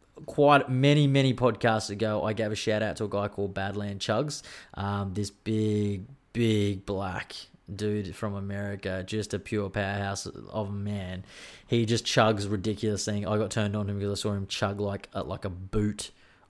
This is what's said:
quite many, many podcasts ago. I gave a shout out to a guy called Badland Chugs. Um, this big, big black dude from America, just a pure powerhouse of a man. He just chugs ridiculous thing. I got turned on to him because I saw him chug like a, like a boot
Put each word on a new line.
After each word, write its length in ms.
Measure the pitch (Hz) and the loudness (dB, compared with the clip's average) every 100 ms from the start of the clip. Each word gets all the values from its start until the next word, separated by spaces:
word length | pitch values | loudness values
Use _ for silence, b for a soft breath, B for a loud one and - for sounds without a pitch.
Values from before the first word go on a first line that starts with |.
| _ - 151 | _ -16 -4
quite 420 | - 143 143 131 | 6 8 8 6
many, 400 | 127 139 147 143 | 4 6 8 6
many 260 | 139 131 | 6 4
podcasts 560 | 117 127 104 120 110 - | 4 2 4 2 2 0
ago. 340 | 101 107 107 107 | -2 0 0 0
I 80 | |
gave 180 | 107 107 | 0 -2
a 40 | 107 | -2
shout 260 | - 107 | 0 0
out 140 | 107 85 | 0 -2
to 80 | 107 | -2
a 40 | |
guy 200 | 98 101 | -2 -2
called 240 | - 101 | -2 -4
Badland 460 | 98 95 101 101 98 | -2 -4 -4 -6 -4
Chugs. 420 | - 110 147 147 B B B | 0 0 0 -6 B B B
Um, 400 | - 101 101 98 | -6 -2 -2 -2
this 160 | 92 101 | -2 -4
big, 800 | - 104 110 107 104 104 101 117 139 _ | -6 -2 0 2 2 0 -2 -8 -18 _
big 520 | 117 117 107 101 98 101 | 0 2 4 2 -2 -4
black 500 | 95 95 90 - - - _ - | -4 -4 -6 -8 -14 -18 _ -14
dude 420 | 101 107 104 92 - | -4 -2 -2 -4 -6
from 200 | 107 101 | -6 -4
America, 680 | 98 98 101 101 95 92 92 | -6 -4 -4 -6 -4 -4 -4
just 280 | 107 101 | -4 -2
a 60 | 101 | -6
pure 300 | - 107 98 | -2 -2 -2
powerhouse 560 | 104 98 101 98 98 - | -2 -2 -2 -2 -4 -8
of 440 | - 50 110 101 | -12 -8 -6 -4
a 20 | |
man. 540 | 101 101 101 92 92 B B B B - | -4 -4 -4 -6 -8 B B B B 0
He 180 | 120 110 | 2 2
just 200 | 117 - | 0 2
chugs 440 | 135 110 104 101 | 4 4 4 0
ridiculous 560 | 104 110 101 110 101 - | -2 -2 -2 -2 0 -2
thing. 220 | 104 104 | -2 0
I 100 | 107 | 0
got 140 | 107 | 0
turned 240 | 117 104 104 | 0 0 0
on 100 | 101 | -2
to 40 | |
him 80 | 101 | -2
because 200 | 101 101 | -2 -2
I 20 | |
saw 120 | 110 | -2
him 140 | 101 95 | -2 -4
chug 320 | - 104 101 | -2 -2 0
like 300 | 101 98 - | -2 -4 -8
a, 100 | 101 | -8
like 220 | 76 98 98 | -6 -6 -6
a 40 | |
boot 640 | 90 95 107 104 104 - b b b b | -8 -2 0 2 0 -8 b b b b